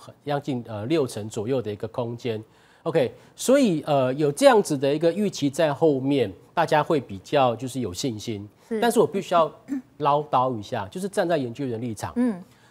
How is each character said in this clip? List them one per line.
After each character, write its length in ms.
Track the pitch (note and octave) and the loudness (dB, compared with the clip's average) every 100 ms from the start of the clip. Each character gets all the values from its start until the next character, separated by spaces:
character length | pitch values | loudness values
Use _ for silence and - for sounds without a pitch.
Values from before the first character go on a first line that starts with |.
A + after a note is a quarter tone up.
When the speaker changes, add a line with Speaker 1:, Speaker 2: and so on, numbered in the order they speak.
| - - | -12 -14
Speaker 1:
将 180 | - C#3+ | -6 -6
近， 220 | C#3+ B2+ A2+ | -4 -6 -6
呃， 180 | G#2+ A2 | -8 -2
六 200 | E3 B2+ | 0 0
成 220 | - G#2+ | -4 -8
左 180 | - G#2 | -6 -4
右 160 | C3 | -2
的 80 | G#2+ | -4
一 60 | G#2 | -6
个 100 | A2 | -8
空 280 | - A#2 A#2 | -6 -6 -6
间。 260 | B2 A2 A2 _ _ _ | -6 -6 -10 _ _ _
OK， 320 | E3 D#3 A#2+ - - - | -4 0 -2 -4 -18 -6
所 220 | - C4+ | 2 4
以， 240 | B3 D#3 C3+ | 4 2 0
呃， 260 | C#3+ B2+ | 2 2
有 180 | C3+ D3+ | 2 0
这 140 | C#3+ C#4 | 4 6
样 140 | A3+ | 6
子 160 | G3 D3 | 4 0
的 160 | C#3 | 0
一 60 | D3+ | 2
个 140 | E3 | 2
预 180 | E3+ G#3 | 2 -2
期 180 | - C#3+ | 0 -2
在 240 | C3 D#3+ | 0 0
后 280 | C#3 E3 C3+ | 2 2 4
面， 320 | C3+ C#3+ A2 F#2 - | 2 2 0 -4 -6
大 140 | - D#3+ | -2 2
家 160 | D#3 | 2
会 180 | D3 D#3+ | 4 0
比 180 | A2+ G2 | -2 -10
较 360 | - D3 C3 | -2 2 2
就 140 | A2+ C3 | 2 -4
是 100 | C3 | -6
有 160 | A2+ | -6
信 240 | F2 C#3+ A2 | -4 -6 -6
心。 300 | A2 G#2 G#2 _ - | -8 -8 -10 _ -8
Speaker 2:
是。 120 | A3 | -2
Speaker 1:
但 100 | A#3 | 2
是 80 | A#3 | 4
我 80 | F#3 | 2
必 160 | G3+ | 0
须 120 | - | 0
要 180 | F3 D#3 - - C4+ - - | 2 2 -2 -10 -10 -10 -4
唠 220 | D3 D3 | 0 0
叨 380 | D3+ C3 C3 A#2 | 2 0 0 -2
一 40 | |
下， 260 | G2+ A#2 G2 | -6 -8 -8
就 120 | F#3 | -8
是 80 | G3 | -4
站 200 | G#3 F3 | -2 0
在 80 | E3 | 0
研 160 | B2 | -2
究 100 | A#2 | -6
员 160 | C#3 A2+ | -6 -6
立 140 | A#2+ | -6
场， 180 | G#2+ F2+ - | -8 -6 -2
Speaker 2:
嗯。 260 | B3 F#3 F#3 _ _ | -2 -4 -10 _ _